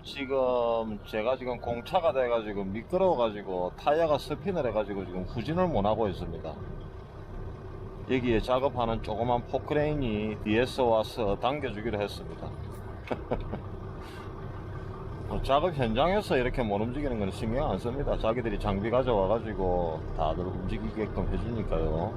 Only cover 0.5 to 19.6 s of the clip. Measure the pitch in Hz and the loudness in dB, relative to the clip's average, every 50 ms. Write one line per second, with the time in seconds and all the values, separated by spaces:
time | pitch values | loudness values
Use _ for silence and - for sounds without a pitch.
0.5 | 127 123 120 117 117 117 113 110 107 98 - - - 110 107 117 131 - 127 123 | 4 4 4 4 4 2 0 -2 -4 -8 -8 -4 -2 0 2 2 0 0 0 -4
1.5 | 123 113 - 120 120 117 117 - 165 190 165 165 143 131 127 120 120 117 110 107 | -4 -4 -2 -4 -4 -4 -4 0 0 2 2 4 4 4 2 4 2 2 0 0
2.5 | 101 101 98 95 95 117 110 - 175 180 190 185 165 123 120 113 104 104 92 95 | -4 -2 -2 -2 -4 -6 -4 -2 2 4 4 4 6 4 4 2 2 -4 -6 -4
3.5 | 92 90 90 90 - - - 147 147 160 170 156 147 135 - - 151 - 143 196 | -2 0 -2 -2 -4 -2 2 2 4 4 4 4 2 0 0 -4 -6 -4 -4 -2
4.5 | 185 175 135 120 101 107 107 95 101 98 95 90 90 92 92 - - 123 107 123 | -2 0 0 2 2 2 0 0 -2 -4 -4 -4 -4 -4 -4 -4 -4 -4 -2 0
5.5 | 160 175 185 175 143 104 98 104 110 104 113 101 87 76 87 85 82 80 - 80 | 2 2 2 4 4 2 4 4 4 4 2 0 0 -2 -4 -6 -6 -6 -8 -8
6.5 | 76 - - - - - - - - - - - - - - - - - - - | -8 -8 -8 -8 -8 -10 -10 -10 -12 -12 -14 -14 -14 -14 -14 -10 -10 -8 -8 -8
7.5 | - - - - - - - - - - - - 127 131 123 123 113 107 98 - | -10 -10 -12 -12 -10 -10 -10 -10 -10 -10 -2 0 0 2 4 4 2 2 4 4
8.5 | 127 127 131 143 131 123 117 117 113 113 - - 110 101 117 123 123 120 120 - | 2 2 2 0 0 0 0 0 0 -2 -2 -4 -2 -2 2 2 2 0 0 -2
9.5 | - 131 - - 151 151 147 151 151 147 135 117 107 104 107 107 107 98 98 107 | -4 -4 -2 0 2 2 2 2 0 0 0 0 0 0 -2 -2 -4 -4 0 2
10.5 | 104 113 127 127 - - 127 117 113 110 110 - - - 113 98 101 98 - 120 | 4 4 4 2 2 2 4 6 6 4 4 0 -2 -2 0 0 2 2 2 0
11.5 | 139 147 135 123 101 104 107 117 104 104 104 98 - - - - - - - - | 0 0 -4 -4 -4 -4 -4 -2 0 0 -2 -2 -2 -8 -10 -10 -10 -8 -8 -8
12.5 | - - - - - - - - - - - - - - - - 123 - - - | -8 -8 -10 -10 -10 -10 -10 -10 -12 -12 -6 -6 -6 -6 -2 -4 -4 -2 -2 -6
13.5 | - - - - - - - - - - - - - - - - - - - - | -6 -8 -8 -10 -10 -10 -10 -10 -10 -10 -10 -10 -10 -10 -10 -10 -10 -10 -10 -10
14.5 | - - - - - - - - - - - - - - - - - - - - | -10 -10 -10 -8 -8 -8 -8 -8 -8 -8 -8 -8 -8 -8 -6 -4 -2 -2 2 4
15.5 | 131 147 156 185 160 143 127 110 110 123 147 175 190 208 202 - 175 131 123 127 | 4 4 4 4 2 2 2 2 4 4 4 4 4 2 2 4 2 4 4 2
16.5 | - 139 120 107 101 101 107 123 123 151 147 139 120 110 101 95 92 - 127 110 | 2 0 0 2 2 2 0 0 -2 -2 -2 -2 0 0 0 -2 -2 -2 -2 -2
17.5 | 113 131 156 139 101 92 - 120 127 139 143 - 104 - - 110 113 123 117 117 | 0 0 0 0 0 0 -2 -2 -2 -2 0 0 0 2 2 2 2 2 0 0
18.5 | 104 92 104 104 101 98 101 113 110 127 131 127 120 101 95 92 107 117 110 110 | -2 0 0 2 2 2 2 2 2 4 4 4 4 4 6 4 4 2 0 -2
19.5 | 101 85 | -2 0